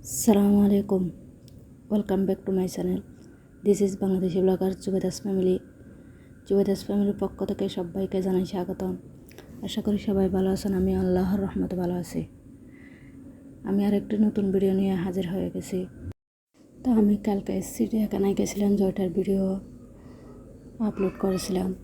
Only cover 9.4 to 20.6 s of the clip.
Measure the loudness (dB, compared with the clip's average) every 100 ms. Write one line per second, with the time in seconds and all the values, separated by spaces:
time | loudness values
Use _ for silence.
9.4 | -20 -12 -8 -4 -2 -2 0 2 2 2
10.4 | 2 0 0 0 2 2 2 2 2 0
11.4 | -2 -2 -4 -2 -2 -2 -4 -6 -8 -12
12.4 | -20 -20 -20 -20 -20 -20 -20 -20 -20 -20
13.4 | -20 -12 -2 2 2 2 0 2 2 2
14.4 | 2 2 2 2 2 0 -2 -2 -4 -4
15.4 | -4 -6 -6 -6 -6 -10 -14 -14 _ _
16.4 | _ _ -20 -8 2 4 4 4 2 -2
17.4 | -2 -4 -6 -2 0 0 0 2 0 2
18.4 | -2 0 2 4 2 2 -2 0 0 0
19.4 | 0 -2 -8 -20 -20 -20 -20 -20 -20 -20
20.4 | -20 -20